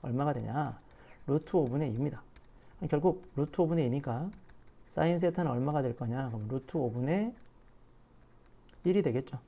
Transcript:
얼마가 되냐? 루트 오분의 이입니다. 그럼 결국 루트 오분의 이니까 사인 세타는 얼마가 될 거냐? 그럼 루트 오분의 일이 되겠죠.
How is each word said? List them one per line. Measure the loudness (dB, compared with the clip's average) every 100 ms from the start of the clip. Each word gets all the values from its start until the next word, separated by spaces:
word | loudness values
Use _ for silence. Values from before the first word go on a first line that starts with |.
얼마가 | -2 0 0
되냐? | 0 -2 -2 -4 -6 -16 -20 -20 -16 0
루트 | 0 2
오분의 | 2 2 0 -2
이입니다. | 0 -2 -4 -14 -20 -20 -20 -20 -8
그럼 | -2
결국 | 2 4 2 -4 -4
루트 | -2 2
오분의 | 2 4 2
이니까 | 0 -2 -4 -4 -8 -18 -20 -20 -20 -10
사인 | 2 2 4
세타는 | 2 2 0
얼마가 | 2 0 0
될 | 0
거냐? | -2 -2 -2 -4
그럼 | -4 -4
루트 | -4 -4 -2
오분의 | -2 0 0 0 0 -6 -18 -20 -20 -20 -20 -20 -20 -20 -20 -20 -20 -20 -20 -4
일이 | 2 2
되겠죠. | 2 0 -4 -10